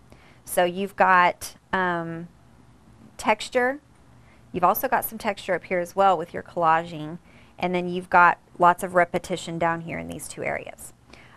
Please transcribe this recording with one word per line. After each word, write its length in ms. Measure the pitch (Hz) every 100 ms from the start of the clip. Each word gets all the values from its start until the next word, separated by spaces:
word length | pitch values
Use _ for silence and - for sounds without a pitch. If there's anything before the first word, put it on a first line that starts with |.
| - - - -
So 200 | - 185
you've 320 | 180 180 196 -
got, 580 | 190 180 180 - - - -
um, 560 | 185 180 170 165 165 170 _ _ _ - _ _ - - -
texture. 600 | - 214 - 254 247 285 _ _ _ - _ _ -
You've 120 | 175
also 240 | 175 208 254
got 160 | 233
some 140 | - 220
texture 360 | 220 202 -
up 100 | 170
here 160 | - 180
as 140 | 175
well 220 | 190 196 165
with 160 | 170
your 100 | 180
collaging. 760 | - 175 160 160 170 160 151 175 _ - - -
And 160 | 180
then 140 | 180 175
you've 200 | 180 180
got 300 | 180 175 - _ -
lots 240 | 175 175
of 120 | 185
repetition 640 | 180 175 180 - 170 175 165
down 240 | 165 165
here 160 | 165 165
in 100 | 165
these 200 | 165 -
two 140 | -
areas. 520 | 135 - - - - _ _ - -